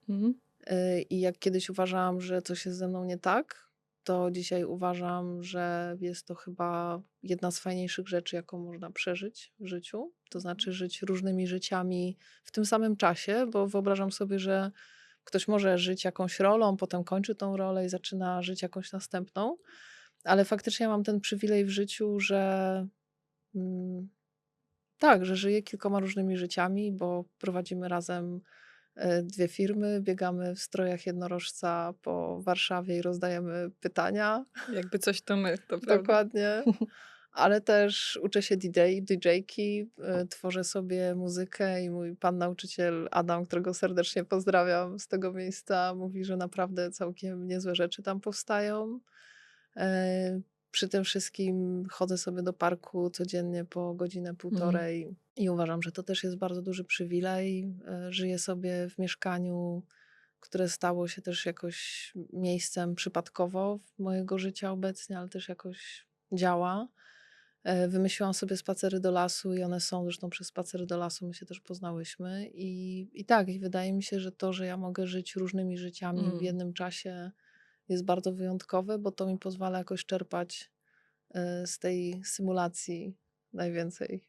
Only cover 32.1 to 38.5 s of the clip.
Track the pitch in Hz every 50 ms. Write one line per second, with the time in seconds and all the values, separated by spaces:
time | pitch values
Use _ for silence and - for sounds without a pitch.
32.1 | 175 175 170 165 175 175 190 185 180 180 - - 185 180 180 185 175 175 175 180
33.1 | 180 175 180 180 175 175 175 175 165 175 175 175 - _ - 175 - - 165 190
34.1 | 196 208 214 208 214 240 269 - - - - 262 233 190 180 185 - 196 - 202
35.1 | 196 - - - 202 196 196 185 170 196 - - 180 175 - - 208 196 190 202
36.1 | 214 214 214 214 - 208 208 208 208 220 277 240 202 - 226 - - - - -
37.1 | - - - _ - - 143 185 202 214 208 - 214 208 202 202 202 - - -
38.1 | - - - 202 - 208 202 -